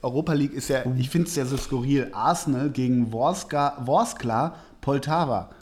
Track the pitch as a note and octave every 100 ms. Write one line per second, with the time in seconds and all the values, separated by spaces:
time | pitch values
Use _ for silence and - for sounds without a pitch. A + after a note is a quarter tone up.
0 | B2+ C3 D#3+ D3 C#3 C#3 - C3+ B2+ B2+
1 | B2+ E3+ E3+ D3 B2+ C3+ - C3 B2+ C#3
2 | A#2+ G2+ B2+ F3 D3+ B2+ C#3+ C3 B2+ B2
3 | A2+ A2+ C#3+ F#3 - D3 C#3+ C3+ B2 E3+
4 | A#3 - A#2+ A2+ D#3+ - - - - C#3
5 | C#3+ E3 D3 A2 G#2 -